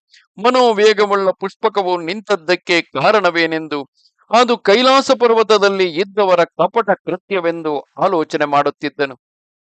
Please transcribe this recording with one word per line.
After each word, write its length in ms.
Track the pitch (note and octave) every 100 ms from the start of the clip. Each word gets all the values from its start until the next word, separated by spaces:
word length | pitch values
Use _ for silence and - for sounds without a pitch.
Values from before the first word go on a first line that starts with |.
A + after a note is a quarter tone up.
| _ _ _ -
ಮನೋವೇಗವುಳ್ಳ 840 | A3+ B3+ A#3+ G#3 G#3+ G#3 G#3 G3+ F#3+
ಪುಷ್ಪಕವು 720 | - F#3+ - A3 G3+ F3+ F3+
ನಿಂತದ್ದಕ್ಕೆ 800 | E3 G#3 G3+ G3 D#3 F3 - E3+
ಕಾರಣವೇನೆಂದು, 1080 | - C3+ E3+ G#3+ F3+ E3 D#3+ D#3+ D#3 D3 C3+ _ _ _ _
ಅದು 280 | A3+ A#3+ A#3+
ಕೈಲಾಸ 540 | G3+ G#3+ B3+ C4+ C4+
ಪರ್ವತದಲ್ಲಿ 840 | B3 A#3+ A3+ G#3+ G#3 G3+ G3 F#3 D#3
ಇದ್ದವರ 480 | G3 G3 G3 F3+
ಕಪಟ 460 | E3 - F3 A#3 G#3
ಕೃತ್ಯವೆಂದು 960 | F#3 - F3 _ G3 E3+ E3+ D#3 C#3+ - -
ಆಲೋಚನೆ 480 | F#3 F3+ D3+ D#3+ D3
ಮಾಡುತ್ತಿದ್ದನು. 720 | C#3+ D3 - D3 D3 C#3 B2 _ _ _ _